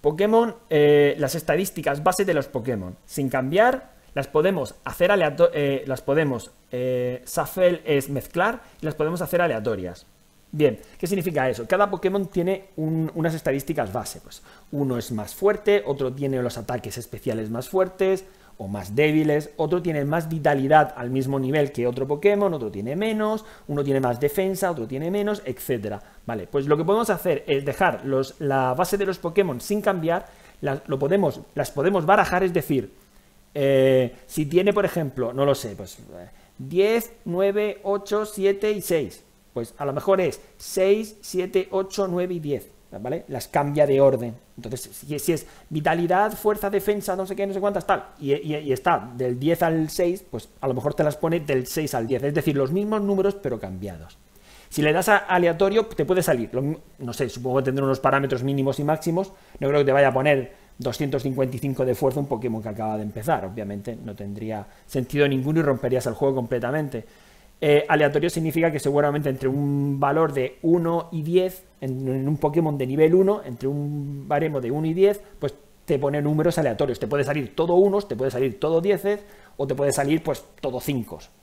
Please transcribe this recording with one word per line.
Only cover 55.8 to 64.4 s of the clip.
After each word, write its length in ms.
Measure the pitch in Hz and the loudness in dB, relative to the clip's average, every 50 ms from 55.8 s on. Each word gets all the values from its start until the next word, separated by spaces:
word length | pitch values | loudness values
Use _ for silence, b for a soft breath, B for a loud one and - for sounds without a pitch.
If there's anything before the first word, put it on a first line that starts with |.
| 220 | 0
te 180 | 220 - - 151 | 0 -2 -4 0
puede 160 | - 185 180 | 2 2 2
salir. 280 | 160 - 147 120 110 107 | 4 2 2 0 0 -2
Lo 100 | - 123 | -2 -2
mi-, 160 | 139 143 156 147 - - - - | -2 -2 -4 -6 -10 -20 -16 -12
no 140 | 139 120 117 | -10 -10 -4
sé, 140 | - 139 | -4 -4
supongo 300 | 117 - 123 120 127 127 | -4 -4 -6 -4 0 0
que 60 | 135 135 | 2 2
tendrá 200 | 135 131 139 139 | 2 0 0 2
unos 160 | 135 135 127 | 0 0 2
parámetros 440 | - 135 135 139 139 135 131 120 120 | 2 2 2 4 2 0 -2 -2 -2
mínimos 340 | 139 139 139 135 139 135 | -2 0 0 0 0 0
y 60 | - 147 | 0 0
máximos. 480 | 147 156 156 - 170 165 180 196 190 B B B B B B | 0 0 0 0 -2 0 0 -2 -4 B B B B B B
No 100 | 143 139 | -2 2
creo 100 | 143 147 | 4 4
que 60 | 143 | 4
te 60 | 135 | 6
vaya 180 | 135 139 139 135 | 6 6 6 6
a 40 | 123 | 4
poner 400 | 131 135 151 147 135 123 B B B B B B | 4 4 4 4 2 0 B B B B B B
doscientos 460 | - - 123 - - 156 139 135 139 123 | -8 -6 -6 -4 -4 -4 -2 -2 -2 -2
cincuenta 320 | 135 131 127 135 127 131 | -2 -2 -2 -2 -2 -2
y 40 | 120 | -4
cinco 240 | - 139 131 - 135 | -4 -4 -2 0 0
de 120 | 127 123 | 0 0
fuerza 240 | - - 135 127 147 | 2 0 0 0 0
un 80 | 143 | -2
Pokémon 340 | 139 135 110 117 120 110 110 | -2 -4 -4 -2 -4 -4 -4
que 80 | 104 113 | -6 -8
acaba 260 | 104 107 110 110 107 | -8 -6 -4 -4 -4
de 60 | 107 | -4
empezar. 420 | 107 104 - 117 107 160 160 117 - | -6 -6 -8 -6 -2 -2 -2 -2 -2
Obviamente 540 | 92 101 120 104 98 101 101 98 123 113 - - | -8 -8 -8 -8 -8 -8 -8 -8 -10 -10 -10 -12
no 80 | 110 101 | -14 -12
tendría 540 | 101 104 101 101 104 | -12 -12 -12 -10 -10